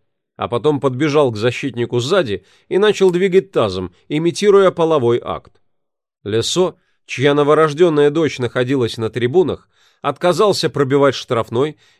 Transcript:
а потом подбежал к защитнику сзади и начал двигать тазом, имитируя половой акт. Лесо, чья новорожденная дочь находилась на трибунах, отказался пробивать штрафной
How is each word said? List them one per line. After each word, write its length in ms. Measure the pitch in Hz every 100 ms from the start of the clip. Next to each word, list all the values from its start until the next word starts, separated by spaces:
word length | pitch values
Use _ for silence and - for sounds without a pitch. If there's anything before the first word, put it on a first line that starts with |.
| _ _ _ -
а 100 | 98
потом 320 | 117 147 143
подбежал 520 | 135 127 151 147 135
к 60 | 107
защитнику 640 | 120 120 143 113 117 120
сзади 440 | 127 190 135 95 - _ _
и 100 | 175
начал 320 | 208 196 190
двигать 400 | 175 196 185 190
тазом, 420 | 160 110 92 90 - _
имитируя 640 | 151 170 - 202 196 185
половой 500 | 175 160 156 117 120
акт. 380 | - 82 - _ _ _ _ _ _ _
Лесо, 540 | 101 110 - 170 180 - _ _ _
чья 280 | - 143
новорожденная 760 | 147 143 151 156 147 175 147 147
дочь 300 | 147 156 -
находилась 580 | 120 127 123 139 110 -
на 120 | 110
трибунах, 600 | 110 120 165 151 90 _ _ _ _
отказался 680 | - - 180 165 214 - 156
пробивать 440 | 143 135 139 139
штрафной 640 | - - 117 110 117 151 151 _